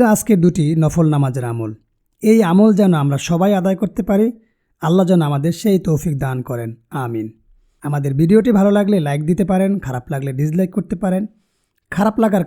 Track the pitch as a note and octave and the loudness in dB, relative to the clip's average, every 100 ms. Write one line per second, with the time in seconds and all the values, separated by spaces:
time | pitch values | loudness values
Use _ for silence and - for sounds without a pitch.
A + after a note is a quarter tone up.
0 | A#3 G#3+ - G3 E3+ F3 D3 E3 D#3 E3+ | 4 2 2 2 2 2 0 2 0 2
1 | D#3+ D3 C3+ B2+ A#2+ A#2 A2 G#2+ _ _ | 2 2 0 -2 -6 -6 -8 -10 _ _
2 | _ _ G#3+ A3+ F3+ F3+ A3 G3+ G3 D#3+ | _ _ 2 4 4 4 4 4 2 2
3 | C#3+ C#3 - E3+ G3 G3 F#3 F#3 G#3 - | 0 -2 -2 0 0 0 0 -2 -4 -4
4 | F3+ G3 A3+ A#3+ _ _ _ _ D#3 F#3 | -2 0 0 -4 _ _ _ _ 0 2
5 | F3+ F3+ D3 C#3+ D#3+ E3+ A3 F#3+ F3+ D3 | 2 2 2 -2 -2 -2 0 0 0 -2
6 | F3 C3+ C3+ B2+ B2 A#2+ A2+ A#2 _ D3 | -2 -4 -4 -6 -6 -8 -8 -12 _ -8
7 | A#2+ A2+ A2 - _ _ _ _ C#3+ D3 | -6 -6 -8 -14 _ _ _ _ -6 -4
8 | C#3 C3+ E3 G#3+ G#3+ G3+ G3+ G3+ G3+ G3+ | -2 0 4 4 4 2 2 2 0 0
9 | D3 D3 D#3 F3+ F#3 F#3 G3 G3+ C3 B2+ | -2 -4 -2 -2 0 0 0 -2 -6 -8
10 | - C#3 C#3 C3 D3+ E3 F3+ G#3 - F3 | -6 -8 -6 -4 -2 -2 -2 -4 -6 -4
11 | F#3+ F#3 G#3+ _ _ _ _ _ - F3+ | -4 -4 -6 _ _ _ _ _ -10 -2
12 | G#3+ G#3+ A3 G3 | -2 0 0 0